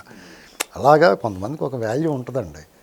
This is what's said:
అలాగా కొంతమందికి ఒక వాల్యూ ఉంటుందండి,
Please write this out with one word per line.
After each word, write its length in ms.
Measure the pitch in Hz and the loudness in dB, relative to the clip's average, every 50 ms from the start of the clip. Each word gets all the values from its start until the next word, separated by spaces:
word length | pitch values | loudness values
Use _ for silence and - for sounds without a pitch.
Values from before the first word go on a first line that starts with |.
| - - - - - - - - - - _ _ - - - | -20 -20 -20 -20 -20 -20 -20 -20 -20 -20 _ _ -12 -12 -8
అలాగా 380 | 80 - 135 151 156 160 185 196 | 0 6 6 6 8 6 4 4
కొంతమందికి 500 | 185 - 113 98 90 95 113 147 160 170 | 2 -2 -6 -6 -6 -8 -8 -8 -8 -8
ఒక 120 | 143 123 | -8 -6
వాల్యూ 360 | 123 110 107 113 143 160 160 | -6 -6 -4 -4 -2 -2 -4
ఉంటుందండి, 520 | 147 127 123 127 123 131 110 82 73 80 - _ _ _ | -4 -6 -8 -6 -6 -8 -8 -8 -12 -18 -20 _ _ _